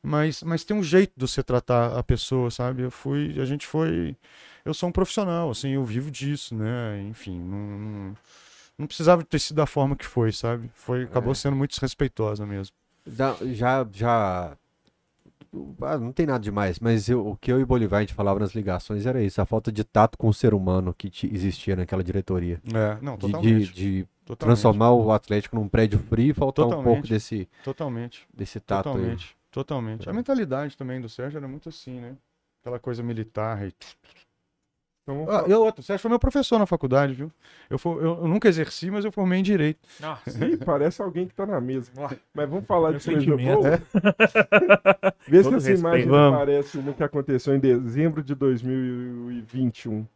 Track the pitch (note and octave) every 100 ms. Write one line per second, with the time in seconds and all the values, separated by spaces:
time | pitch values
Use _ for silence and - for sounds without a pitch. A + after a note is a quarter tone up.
0 | C#3+ D3+ D3+ D3 E3 E3 - G#3+ E3+ F3+
1 | G3 - B2+ - - B2 - B2 A#2 B2
2 | - A#2+ - C3 B2 - B2 B2+ B2+ -
3 | C#3 C#3+ D3 D3 B2+ C#3+ - D#3 D#3+ E3
4 | D#3 C3+ _ - - - - D#3 F3+ F3+
5 | F#3 - G3 E3+ E3+ A#2 C#3 C#3 B2+ A2
6 | D3 C3 C#3 C#3+ - A2+ A2 B2 A2+ G2+
7 | G2+ A2+ - F2+ F2+ G2+ G#2 G2+ G#2+ G#2
8 | G2 G#2 _ - - - _ - D3 -
9 | D#3+ F3 D#3+ D3+ - D#3 C#3+ - C3+ C#3
10 | - - A2+ G#2+ A#2 A#2+ A#2 _ - B2+
11 | B2 B2+ A#2+ C3+ C#3+ C3+ C#3+ - C3+ -
12 | C#3 - G#2+ G#2 G#2 G2+ F#2+ _ _ _
13 | - A2+ C3+ A#2+ B2 A2+ G#2+ C3+ A#2+ G2
14 | A#2 A#2 G2+ F2+ F2 - _ _ _ _
15 | _ _ _ _ - - C#3+ - C3+ D3+
16 | A#2 C3 D#3+ B2+ G#2+ G#2 G2 E2+ A#2 A2+
17 | G#2 B2 G#2 G2+ - B2+ B2+ B2+ G#2+ G2+
18 | G#2 - G2+ G2 G#2 A2 G2 F2+ - G#2
19 | A2+ B2+ G2+ - G2 A2 - G#2+ G#2+ -
20 | A2 - A2+ G2+ A#2+ G#2 F#2 F#2 F#2 E2+
21 | G2+ - F#2+ G2 F#2+ F2+ - F#2+ F2+ F#2+
22 | F2+ G2 F2+ F#2 F2 E2+ - A2+ G#2+ G#2+
23 | C#3 A2+ G2+ G2+ G#2+ A2 G2 F2+ G2 F#2+
24 | F#2 _ _ - A2+ A#2 A2 G#2 A#2 B2
25 | A2 G#2+ - G#2 - A2+ G#2 A2 A2 G2+
26 | - A2+ C3 D3 C3+ - A#2+ D#3 B2+ A#2+
27 | C3+ A2 - A2 F#2 _ - C3+ D3 A#2
28 | A#2+ - _ - G#2 G#2+ - G2 C#3+ B2+
29 | F2+ F2+ - _ _ - C#3 C#3 A2+ A2+
30 | - G#3 A#3+ C4+ F#3 C3+ D3 - B2+ B2+
31 | A#2 - C3 D3 C#3 C#3+ E3 - - B2+
32 | A#2+ C3 _ _ _ _ B2 B2 - A#2+
33 | A#2+ A2+ A2 - A2 G#2+ G2 - - -
34 | _ _ _ _ _ _ _ _ _ _
35 | - C#3 D#3 G3+ D#3+ G#3 A3 G#3+ - G3
36 | A3+ A#3 - C#4+ C4+ A3+ G3+ E3 C3 C3
37 | C#3 B2+ D#3 _ _ - - C#3 F3 E3
38 | D#3+ E3+ E3+ G3 G#3+ D#3+ D#3 - F3+ G#3
39 | G#3 G3+ F#3 F#3 F#3+ G3+ D3+ D#3 _ -
40 | D3+ D3 - A#2 B3+ E4+ - C#3+ D3+ -
41 | G3+ D#3+ F3+ - G3+ F3+ B2 C3 A#2 C3+
42 | C#3+ C3 _ - D3 F3+ G3+ F3+ D#3+ C#3+
43 | - D#3 C#3 C#3 B2+ C#3 C#3 E3+ - G3+
44 | G3+ - A3 A3+ G3+ G#3 F4+ - G3 G3
45 | F#3+ - - E3 G3 B3+ C#3+ F#3+ E3 E3+
46 | A#2+ C#3+ D3 C#3 C#3+ C#3+ C#3+ C#3+ C3+ C#3
47 | D3 D3 C#3 B2+ C#3+ C#3 C3+ B2 B2 B2
48 | E3 D3+ C3+ C#3 C#3 B2 B2+ C3 B2+ B2
49 | B2 A#2+ A#2+ A#2+ A2 C3 B2+ - A#2+ G#2+
50 | A2